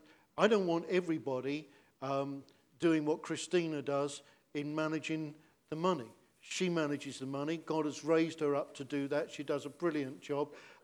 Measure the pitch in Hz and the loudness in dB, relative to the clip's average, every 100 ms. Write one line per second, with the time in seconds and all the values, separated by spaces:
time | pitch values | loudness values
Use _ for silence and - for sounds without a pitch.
0 | - - _ - 208 208 180 165 - 185 | -16 -20 _ 4 6 6 4 2 2 0
1 | 175 160 139 127 131 147 147 - _ - | 2 -2 -2 -2 -2 -4 -6 -18 _ -8
2 | 131 139 139 139 - _ _ - 170 156 | -2 -2 -2 -6 -12 _ _ 2 4 4
3 | 151 151 - 160 - 180 160 147 139 139 | 4 0 -2 -6 0 0 2 -2 0 0
4 | 143 143 - - _ 147 147 156 156 156 | 0 -4 -16 -20 _ -6 -2 0 0 0
5 | 156 160 151 147 - _ - 156 180 165 | -2 -4 -4 -10 -20 _ -10 0 2 0
6 | 110 - _ _ - - 185 170 147 143 | -4 -16 _ _ -8 -2 0 2 0 -2
7 | 139 127 135 139 147 165 156 160 151 127 | -6 -8 -6 -4 -4 -4 -2 0 0 -2
8 | 147 165 165 - 147 143 - - 131 143 | 2 4 4 2 0 2 -2 -8 -4 -2
9 | 139 147 165 - 143 143 143 - 170 151 | 0 0 -2 -6 -4 -2 -4 -4 -2 0
10 | 131 160 - 139 147 - - - | -2 -6 -4 -2 -2 -6 -20 -18